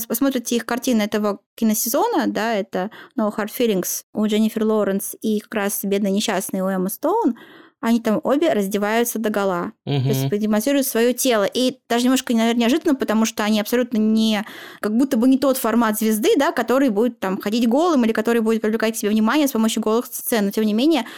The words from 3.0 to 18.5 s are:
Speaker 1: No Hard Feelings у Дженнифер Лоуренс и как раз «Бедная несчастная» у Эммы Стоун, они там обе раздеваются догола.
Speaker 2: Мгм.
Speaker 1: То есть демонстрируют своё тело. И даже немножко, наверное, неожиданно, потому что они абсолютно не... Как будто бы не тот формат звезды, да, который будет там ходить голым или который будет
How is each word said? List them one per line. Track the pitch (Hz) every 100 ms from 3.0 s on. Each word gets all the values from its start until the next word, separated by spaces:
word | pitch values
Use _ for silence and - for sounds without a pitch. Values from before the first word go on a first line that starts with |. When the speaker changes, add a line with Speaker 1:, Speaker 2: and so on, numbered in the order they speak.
| - -
Speaker 1:
No | 214 214
Hard | 208 -
Feelings | 233 190 - - -
у | - 214
Дженнифер | 208 220 220
Лоуренс | 220 220 196 196 - -
и | 220 214
как | - 226
раз | 202 -
«Бедная | 196 202 208
несчастная» | 196 220 190 - 190
у | 190
Эммы | 190 185
Стоун, | - 294 440 359 226 - - - _
они | 226 233
там | 233 208
обе | - 277 339
раздеваются | 208 196 202 208 226 240 226
догола. | 214 208 196 175 185 - -
Speaker 2:
Мгм. | 143
Speaker 1:
То | 131
есть | 135 135 208
демонстрируют | 214 214 277 285 262
своё | 226 240
тело. | 240 262 220
И | 190 - 254 - _
даже | 233 247
немножко, | 262 -
наверное, | 226 226 233
неожиданно, | 240 320 330 269
потому | 226 214 220
что | -
они | 214 214
абсолютно | 208 240 247 220
не... | 214 220 220 214 - - - -
Как | 208 220
будто | 269 240
бы | 262
не | 262
тот | 269 262
формат | 220 226 220 214
звезды, | 220 214 311 392
да, | 294
который | 339 226 254 277
будет | 196 247 240
там | 190 190
ходить | 202 240 233
голым | 262 359 294
или | 226
который | 220 220 233
будет | 220